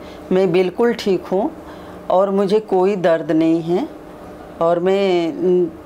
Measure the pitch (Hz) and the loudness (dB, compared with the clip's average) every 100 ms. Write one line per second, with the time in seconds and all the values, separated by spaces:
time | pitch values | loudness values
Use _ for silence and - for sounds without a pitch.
0 | - - - 185 190 170 185 175 240 220 | -14 -12 -2 2 2 2 2 2 0 0
1 | - 175 - 185 262 - - - - - | 0 -2 0 -2 -2 -6 -16 -18 -18 -12
2 | - 180 196 196 202 214 214 185 185 208 | 0 2 2 2 2 0 2 2 2 2
3 | 170 165 156 160 160 165 165 180 311 - | 2 2 2 2 2 2 0 -2 -2 -10
4 | - - - - - - 170 170 180 190 | -18 -18 -18 -18 -12 -2 0 2 2 2
5 | 196 175 170 143 185 180 170 - | 2 2 0 0 2 2 2 -4